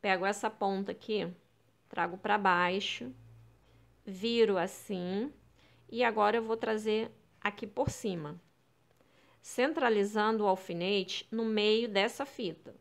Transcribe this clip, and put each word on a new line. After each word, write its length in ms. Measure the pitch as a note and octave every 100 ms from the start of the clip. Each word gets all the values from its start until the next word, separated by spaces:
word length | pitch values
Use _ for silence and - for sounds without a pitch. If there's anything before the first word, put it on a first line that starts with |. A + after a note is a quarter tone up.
pego 240 | G#3 F#3 F#3+
essa 240 | G#3 G#3+
ponta 440 | G#3+ G3 G3 G3
aqui, 360 | - - G#3+ E3+ F3+ _ _ _ _ _
trago 280 | - F3 F#3
pra 200 | - G#3
baixo, 760 | G3 F3 F3+ F#3+ - - B3 - - - - _ _ _ _ _ -
viro 520 | F#3 A3+ A#3 A3 F#3+
assim, 760 | F#3 - - F#3 F3+ F#3+ C4+ - - _ _ _ -
e 160 | A3+ A#3+
agora 320 | A3 G#3 A3+
eu 60 |
vou 120 | A3 A3+
trazer 560 | A3+ A3 G#3+ G#3+ A3 - _ _
aqui 260 | G#3 G3+ G3+
por 220 | - C#4
cima, 500 | - A3 F3 D3 F3 _ _ _ _ _ _ _ _ _ _
centralizando 1040 | - - C4+ D#4+ B3 G#3+ G3+ G#3+ G#3+ A3 G#3
o 20 |
alfinete 800 | F#3 - E3+ F3+ G3+ F#3 - -
no 140 | A3+
meio 460 | A3 G#3+ G#3+ A3 A#3
dessa 360 | G3 A3 - C#4
fita. 480 | - G3+ - B2 -